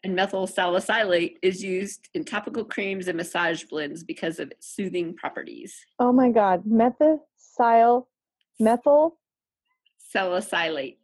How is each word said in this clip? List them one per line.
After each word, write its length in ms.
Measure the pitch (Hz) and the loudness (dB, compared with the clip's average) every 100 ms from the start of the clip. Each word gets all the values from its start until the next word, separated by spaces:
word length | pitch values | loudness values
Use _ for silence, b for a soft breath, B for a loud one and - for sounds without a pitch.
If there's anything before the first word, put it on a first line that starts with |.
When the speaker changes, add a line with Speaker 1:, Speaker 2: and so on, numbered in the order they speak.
Speaker 1:
And 140 | 185 180 | -4 -2
methyl 300 | 196 190 185 | -2 -2 -4
salicylate 880 | - 180 180 190 220 208 175 170 - | -2 0 0 0 -2 2 0 0 -2
is 200 | 190 185 | -2 -2
used 460 | 196 185 202 - _ | -6 -6 -6 -12 _
in 100 | - | -10
topical 400 | 160 214 - - | -6 -8 -6 -8
creams 420 | - - 196 190 185 | -8 -6 -4 -6 -6
and 100 | 170 | -6
massage 460 | 175 175 170 165 | -6 -2 -2 -4
blends 380 | - 151 147 160 | -8 -8 -8 -10
because 360 | - 160 170 165 | -12 -8 -8 -6
of 100 | 143 | -12
its 160 | - - | -12 -18
soothing 400 | - 196 175 170 | -8 -6 -4 -6
properties. 720 | 175 - - - - - - _ _ | -8 -10 -10 -14 -16 -18 -20 _ _
Speaker 2:
Oh 140 | 247 | 2
my 180 | 247 254 | 4 4
God. 340 | 226 202 180 | 4 4 2
Methyl, 640 | 208 220 233 240 302 311 _ _ _ _ 233 233 233 247 254 _ _ _ _ _ | 2 2 2 4 2 2 _ _ _ _ 4 6 6 4 0 _ _ _ _ _
methyl? 600 | 220 240 285 294 320 330 _ _ _ _ _ _ _ _ | 2 4 4 4 4 -2 _ _ _ _ _ _ _ _
Speaker 1:
Salicylate. 1000 | - 208 190 180 185 170 165 156 135 - | -10 -6 -2 -4 -4 -4 -4 -6 -10 -14